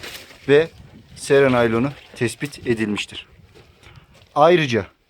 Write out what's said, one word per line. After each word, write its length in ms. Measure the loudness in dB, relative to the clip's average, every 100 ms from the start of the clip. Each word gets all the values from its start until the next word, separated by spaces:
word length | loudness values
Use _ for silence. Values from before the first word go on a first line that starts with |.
| -18 -18 -20 -8 2
ve 220 | 2 2 -6 -20 -20 -20 -12
sera 360 | 0 2 4
naylonu 400 | 2 0 0 -4 -8 -16 -6
tespit 520 | -6 -6 -14 -8 -6
edilmiştir. 600 | -4 -4 -6 -10 -14 -20 _ _ _ _ _ -20 -20 _ _ _ 2
Ayrıca 500 | 4 4 2 -4 -6 _